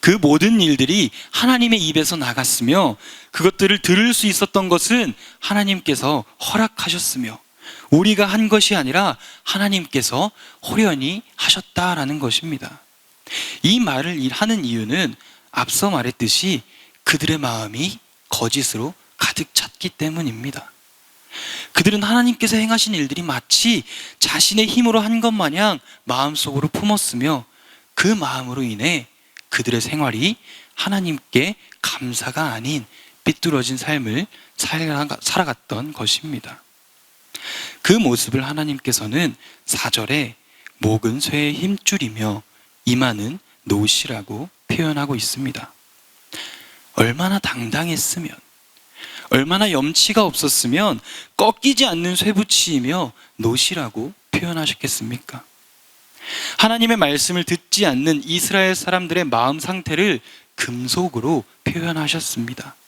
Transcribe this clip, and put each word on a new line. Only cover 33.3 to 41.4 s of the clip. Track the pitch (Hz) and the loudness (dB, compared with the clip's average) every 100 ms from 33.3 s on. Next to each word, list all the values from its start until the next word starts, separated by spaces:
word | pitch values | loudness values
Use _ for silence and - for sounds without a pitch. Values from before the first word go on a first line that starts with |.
| 160 170 147 123 131 | 0 0 0 0 -4
삶을 | - 151 117 117 196 - - - | -2 -2 0 -2 -4 -10 -20 -8
살아가-, | - 160 160 147 147 - | -4 -2 -2 -2 -2 -4
살아갔던 | - - 170 120 _ 113 143 | -2 0 0 -2 _ -8 -8
것입니다. | 151 107 - 156 147 - - _ _ _ _ _ _ _ - - - - - | -4 -2 -2 -4 -10 -10 -20 _ _ _ _ _ _ _ -16 -12 -12 -12 -8
그 | - | 4
모습을 | 208 175 120 - 127 135 | 4 4 0 -2 -4 -4
하나님께서는 | 151 151 139 - 120 107 131 170 113 - - | -6 -6 -6 -4 -6 -4 -2 -2 -6 -20 -20
사 | - - - | -8 -4 -2
절에 | - 101 143 123 117 _ _ - _ | -4 -2 -2 -4 -10 _ _ -20 _
목은 | 107 110 110 123 | 0 2 0 -2
쇠의 | - 147 | -2 -2